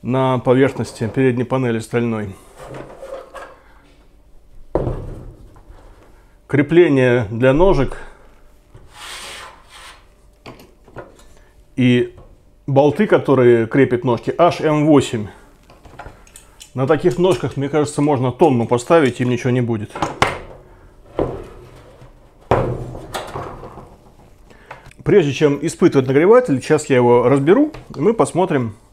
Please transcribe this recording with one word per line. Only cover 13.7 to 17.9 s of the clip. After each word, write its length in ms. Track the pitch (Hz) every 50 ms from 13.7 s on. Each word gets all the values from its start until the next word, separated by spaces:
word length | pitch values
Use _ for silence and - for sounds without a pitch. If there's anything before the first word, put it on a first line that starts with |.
| - 139 135 120 123 117 -
ножки, 280 | 131 117 110 - - -
H 240 | - 170 175 - -
M 240 | - 156 151 151 147
восемь. 420 | 156 151 139 - - - 113 101 92 - - - - _ _ _ _ - - _ - - - - - - - - - _ - - - _ - - - _
На 140 | 127 135
таких 300 | 135 160 147 - 175 -
ножках, 400 | - 175 190 180 180 - 131 -
мне 100 | 139 139
кажется, 340 | 139 143 156 151 147